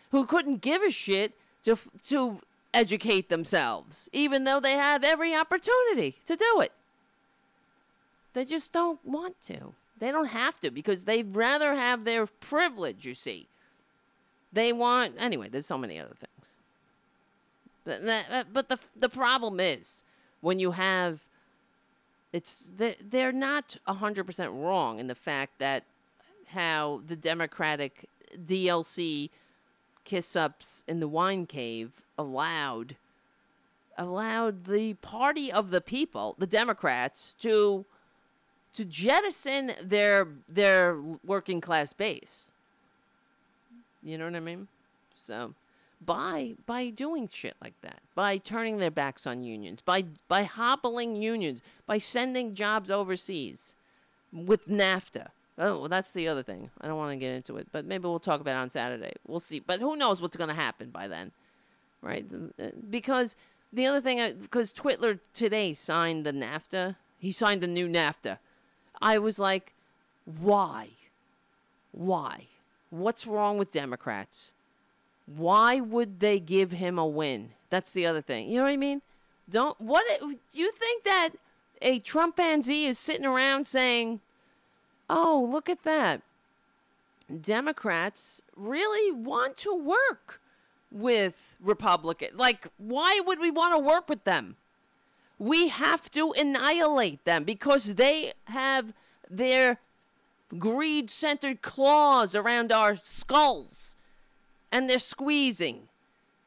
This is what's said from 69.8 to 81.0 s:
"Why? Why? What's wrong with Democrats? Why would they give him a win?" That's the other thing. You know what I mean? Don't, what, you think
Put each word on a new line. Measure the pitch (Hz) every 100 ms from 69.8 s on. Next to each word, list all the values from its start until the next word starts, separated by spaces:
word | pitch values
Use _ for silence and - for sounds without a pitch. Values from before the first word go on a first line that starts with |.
| _ _ _ _ -
"Why? | 160 180 202 185 113 107 - _ _ _ _ _ _ _ _ _
Why? | - 180 180 139 65 - _ _ _ _
What's | 165 202 233 226
wrong | 214 208 208
with | 196
Democrats? | 160 139 120 - 104 98 - - _ _ _ _ _ _ _ -
Why | 147 165 202 233 262
would | 233 233 233 185
they | 208 202
give | 165 196 190
him | 175 180 180
a | 160
win?" | 151 151 120 117 - _
That's | 180 -
the | 185 170
other | 160
thing. | - 123 110
You | 233
know |
what | 269
I | 277
mean? | 277 285 - _ _ _ -
Don't, | 202 285 -
what, | 220 311 466 587 294 285 _
you | 269 370
think | - 453 466